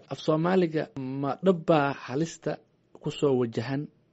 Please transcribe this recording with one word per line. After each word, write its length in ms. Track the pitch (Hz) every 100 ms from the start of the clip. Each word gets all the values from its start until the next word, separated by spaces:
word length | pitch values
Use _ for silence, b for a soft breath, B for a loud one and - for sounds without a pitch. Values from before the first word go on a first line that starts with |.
| -
af 100 | 135
Soomaaliga 640 | - 156 170 190 170 156 143 -
ma 380 | 131 139 139 -
dhab 160 | 190 175 160
baa 280 | 160 139
halista 640 | 139 - 135 165 - 147 - _ _ _
ku 160 | - 151
soo 220 | - 147 127
wajahan 420 | 120 117 117 139 151 _ _